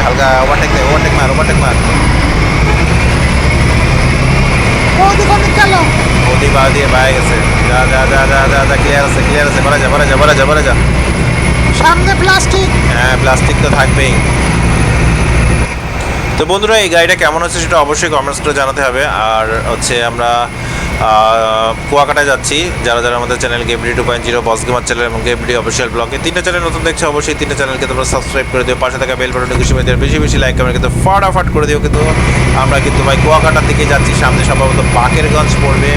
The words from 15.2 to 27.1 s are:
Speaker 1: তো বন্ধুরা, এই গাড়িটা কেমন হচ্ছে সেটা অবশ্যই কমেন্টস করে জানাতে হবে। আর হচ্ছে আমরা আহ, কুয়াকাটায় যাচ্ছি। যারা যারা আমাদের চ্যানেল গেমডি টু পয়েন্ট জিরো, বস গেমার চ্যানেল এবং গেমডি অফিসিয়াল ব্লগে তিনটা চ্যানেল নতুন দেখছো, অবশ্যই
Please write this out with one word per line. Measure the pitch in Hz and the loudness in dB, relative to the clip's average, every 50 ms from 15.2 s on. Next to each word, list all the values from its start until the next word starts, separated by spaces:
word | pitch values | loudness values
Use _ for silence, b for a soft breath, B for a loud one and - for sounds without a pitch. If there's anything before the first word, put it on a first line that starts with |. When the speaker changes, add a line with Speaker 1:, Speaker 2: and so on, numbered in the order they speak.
| - - - - - - - - - - - - - - - - - - - - - - - - | 2 2 2 2 2 2 2 0 0 -2 -4 -8 -8 -8 -6 -6 -6 -4 -4 -4 -4 -4 -2 -2
Speaker 1:
তো | 156 | 0
বন্ধুরা, | 160 185 196 214 214 220 220 | 0 0 0 0 2 2 2
এই | 202 180 | 2 2
গাড়িটা | 170 170 170 170 185 | 2 2 2 2 0
কেমন | - 170 151 151 165 | 0 0 0 0 -2
হচ্ছে | 170 170 - 175 | -4 -4 -4 -4
সেটা | - - 175 | -4 0 0
অবশ্যই | 160 143 143 151 147 175 165 | 0 2 0 0 -2 -2 -2
কমেন্টস | 156 139 135 139 135 - | -2 -2 -2 -4 -6 -4
করে | - 151 143 | -4 -2 -2
জানাতে | 139 135 135 135 147 | 0 -2 -2 -2 -2
হবে। | 139 127 123 131 143 | -2 -2 0 -2 -2
আর | 147 98 95 110 110 110 110 110 110 113 113 117 117 | -2 -2 -2 -2 0 0 0 -2 -2 -4 -4 -4 -4
হচ্ছে | 117 113 - - 127 120 120 | -4 -4 -4 -2 -2 -2 -2
আমরা | 117 117 120 120 120 120 120 120 120 B B B B B B B B - | -2 -2 -2 -2 0 0 0 -2 -4 B B B B B B B B -4
আহ, | - 113 110 110 107 110 110 113 113 110 110 110 110 113 113 110 117 - - | -2 0 2 2 2 2 2 2 0 0 0 -2 -2 -2 -2 -4 -6 -6 -2
কুয়াকাটায় | 143 143 143 135 147 147 143 | 0 0 0 2 0 0 0
যাচ্ছি। | 143 131 123 123 - 143 151 170 180 - - 120 | 0 -2 -2 -2 -4 -4 -4 -4 -4 -6 -4 -4
যারা | 123 120 120 | -2 -2 0
যারা | 117 120 123 | -2 -2 -2
আমাদের | 120 120 120 123 120 | -4 -4 -4 -4 -4
চ্যানেল | 131 120 120 120 117 | -4 -4 -4 -4 -4
গেমডি | 117 120 113 113 117 120 | -4 -4 -4 -4 -4 -4
টু | 120 120 | -2 -2
পয়েন্ট | 120 120 117 113 | -2 -4 -4 -4
জিরো, | 120 120 120 | -2 -4 -2
বস | 110 113 113 110 117 | -2 -2 -2 -2 -2
গেমার | 120 123 123 120 | -4 -4 -4 -2
চ্যানেল | - 120 117 120 | -4 -4 -2 -2
এবং | 117 113 113 110 | -4 -4 -4 -2
গেমডি | 120 120 117 120 117 123 | -4 -4 -4 -4 -4 -4
অফিসিয়াল | 117 104 113 113 123 123 117 | -2 -2 -4 -4 -4 -4 -4
ব্লগে | 107 117 117 120 135 131 - | -4 -4 -4 -4 -6 -6 -6
তিনটা | 165 160 180 | -4 -4 -2
চ্যানেল | 170 185 175 175 | -4 -2 -4 -2
নতুন | 170 165 - 160 156 | -4 -4 -4 -2 -2
দেখছো, | 165 151 - 175 | -4 -2 -2 -4
অবশ্যই | 151 | -2